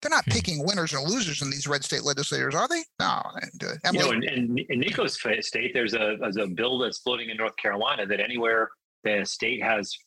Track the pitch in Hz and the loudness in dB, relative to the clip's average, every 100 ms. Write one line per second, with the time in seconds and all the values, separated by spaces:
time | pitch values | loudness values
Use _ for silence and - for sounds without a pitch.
0 | 294 311 - 110 - 156 147 185 160 147 | 2 2 4 2 2 -2 0 0 0 0
1 | 143 240 190 143 139 139 143 143 135 143 | 0 0 0 -2 -4 -4 -2 -2 0 -2
2 | 117 139 - 139 131 147 240 339 320 _ | 0 0 0 0 0 2 0 0 -4 _
3 | - - - - - - - - - 190 | 0 2 -2 -8 -10 -8 -6 -2 0 2
4 | 139 113 120 127 120 123 - 127 139 - | 2 2 0 0 0 0 0 0 0 0
5 | 104 - 117 110 107 113 117 127 117 113 | -2 -2 0 0 0 -2 -2 0 0 2
6 | 107 104 117 98 101 90 117 127 120 - | 0 0 -2 0 -2 0 0 2 0 -2
7 | - 123 117 110 110 - 107 101 117 139 | -2 -2 -4 -2 -2 0 -2 2 2 0
8 | 98 101 107 123 117 113 110 - _ _ | 0 0 0 0 2 2 2 -4 _ _
9 | 110 104 98 - 113 123 107 110 98 - | 0 0 0 -2 -2 0 0 0 0 -8